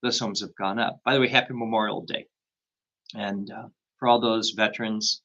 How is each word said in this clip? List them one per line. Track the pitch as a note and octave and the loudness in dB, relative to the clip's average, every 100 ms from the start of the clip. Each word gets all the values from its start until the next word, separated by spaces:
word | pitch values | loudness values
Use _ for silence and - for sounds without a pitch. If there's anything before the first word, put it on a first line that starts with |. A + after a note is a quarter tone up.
Those | B2 A#2 | 0 0
homes | A#2 G2 | -2 -4
have | G2 | -8
gone | - G2 G2+ | -4 -4 0
up. | A2+ - | -2 -2
By | - | 2
the | C3+ | 4
way, | B2 | 4
happy | C3 B2 | 4 0
Memorial | B2 A#2 A2+ G#2+ G#2 | -4 -2 0 0 -2
Day. | - - - _ _ _ _ _ _ _ _ | -6 -10 -10 _ _ _ _ _ _ _ _
And, | A2 G#2 G2 G2 | -8 -6 -6 -8
uh, | - - _ _ _ | -12 -16 _ _ _
for | B2 | 4
all | A#2+ | 4
those | A#2+ A2+ G#2+ | 6 2 0
veterans | - G#2+ - A2+ A2 G#2+ - | 2 0 0 -4 -2 -2 -4